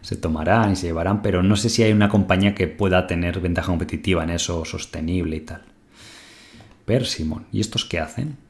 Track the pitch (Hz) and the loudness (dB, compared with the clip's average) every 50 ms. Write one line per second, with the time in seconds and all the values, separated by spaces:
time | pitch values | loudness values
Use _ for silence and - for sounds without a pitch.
0 | - - - - - 82 80 78 78 85 101 117 113 101 95 92 90 85 82 82 | -6 -8 -8 -4 -2 -4 -2 -2 2 4 4 4 4 2 2 0 -2 -4 -2 -2
1 | 85 92 101 101 - 107 90 90 90 98 101 101 113 117 - - 113 110 107 104 | 0 0 0 0 0 0 2 2 4 4 4 4 2 0 2 4 4 6 6 4
2 | 104 101 104 101 95 - 95 92 98 101 101 - 95 82 - - 104 95 92 90 | 4 4 4 2 4 4 2 4 4 2 2 2 -2 -4 0 -2 0 2 4 2
3 | 90 - 87 85 85 87 87 95 87 87 85 87 85 - 90 82 80 - - 78 | 2 0 -2 -2 -2 -2 -2 -2 -2 -2 -2 -2 0 -2 -2 -2 -2 -4 -6 -4
4 | - 101 90 82 80 82 85 85 - - 87 85 82 - - - - - - 82 | 0 0 0 2 0 -2 -4 -4 -4 -4 -4 -4 -6 -6 -8 -10 -10 -10 -10 -6
5 | 80 80 90 92 85 80 78 78 78 - 82 - - - _ _ _ _ _ - | -4 -2 -2 -2 -2 -2 -4 -6 -8 -12 -16 -16 -16 -20 _ _ _ _ _ -20
6 | - - - - - - - - - - - - - - - _ _ - 110 - | -20 -20 -20 -20 -20 -20 -20 -20 -20 -20 -20 -20 -20 -20 -20 _ _ 0 0 0
7 | 113 - - - 80 78 78 - - - - 101 104 - - - - - - 85 | 0 -2 -4 -4 -4 -6 -6 -8 -10 -6 -4 -4 -2 -2 -4 -6 -6 -4 -4 -4
8 | 78 - - - 131 151 139 - - | -4 -4 -6 -6 -6 -6 -8 -12 -20